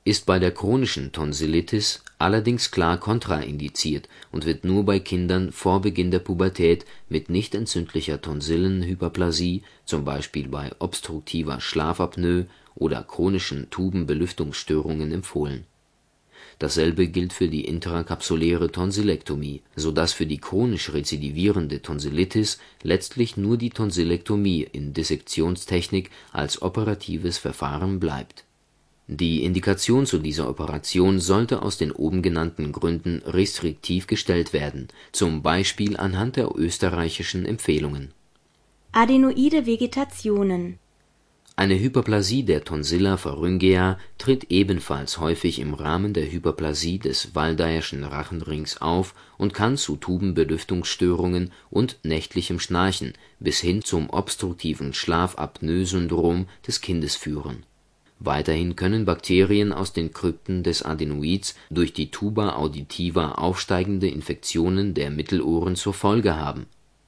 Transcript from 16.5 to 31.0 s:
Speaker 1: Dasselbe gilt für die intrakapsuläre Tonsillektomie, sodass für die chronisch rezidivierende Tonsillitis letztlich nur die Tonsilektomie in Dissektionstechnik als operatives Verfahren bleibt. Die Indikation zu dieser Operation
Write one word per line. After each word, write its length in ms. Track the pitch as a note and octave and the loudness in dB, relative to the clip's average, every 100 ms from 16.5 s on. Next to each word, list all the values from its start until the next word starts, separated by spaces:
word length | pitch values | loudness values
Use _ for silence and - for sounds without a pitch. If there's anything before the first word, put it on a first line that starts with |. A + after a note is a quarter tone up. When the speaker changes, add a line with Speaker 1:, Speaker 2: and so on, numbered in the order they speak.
| - | -6
Speaker 1:
Dasselbe 500 | D#2 E2 D#2+ E2+ F2 | -2 2 2 4 2
gilt 260 | F2+ F2+ | 2 -2
für 140 | - F2+ | 0 0
die 180 | D2+ - | 0 -4
intrakapsuläre 1080 | E2 E2+ E2+ E2 - - E2 E2 E2+ E2 | -4 -2 -4 -2 -4 0 2 4 2 0
Tonsillektomie, 880 | F2+ F#2 G2 G#2 D#2 - D2 C#2+ C#2 _ | 0 -2 2 2 0 -2 -6 -6 -10 _
sodass 400 | - D#2 D2+ E2 | -4 0 2 2
für 100 | - | 0
die 140 | D#2+ D2 | -2 -4
chronisch 520 | - F#2 B2 F#2 - | -2 0 0 0 -2
rezidivierende 920 | D2+ C#2+ D2+ D2 D2 G2 G2+ D#2 C#2+ | -4 -4 -4 -4 2 2 4 0 -4
Tonsillitis 760 | - D2 D2 D2 F#2 A2 G#2+ - - - | -6 -6 -2 0 0 2 0 -4 -12 -8
letztlich 540 | - F#2 - - A#2 - | 0 0 0 -2 -2 0
nur 220 | G2+ A#2 | 0 0
die 100 | A#2+ | 0
Tonsilektomie 1000 | - G#2+ F2 E2+ E2+ - G#2 G2+ E2+ - | -2 -2 2 2 0 0 2 2 2 -2
in 220 | - D2 | -6 -6
Dissektionstechnik 1160 | C#2 D#2+ D2+ - - E2 F2+ - F2+ - F#2+ F2+ - - | -4 -2 -4 -4 -2 0 -2 -2 -2 0 -2 -4 -12 -10
als 300 | - D2 - | -6 -4 -2
operatives 760 | F#2 A2 G#2+ G2+ - E2 F2+ E2+ | -4 -2 -2 -2 -4 -4 -4 -4
Verfahren 640 | - - C#2+ C#2+ F#2 F#2+ | -6 -6 -4 -2 -2 0
bleibt. 440 | F2 C#2 B1 - - _ _ _ _ _ - | -2 -2 -8 -16 -20 _ _ _ _ _ -10
Die 380 | D2+ E2+ D#2+ | -2 2 2
Indikation 600 | D2+ F#2 F#2+ F#2+ - B2 C3+ | 2 0 2 0 2 2 4
zu 120 | F2 | 0
dieser 300 | D2+ D2+ C2 | 0 -2 -4
Operation 720 | C#2 D#2 D2 - F2+ | -4 -6 -6 -2 4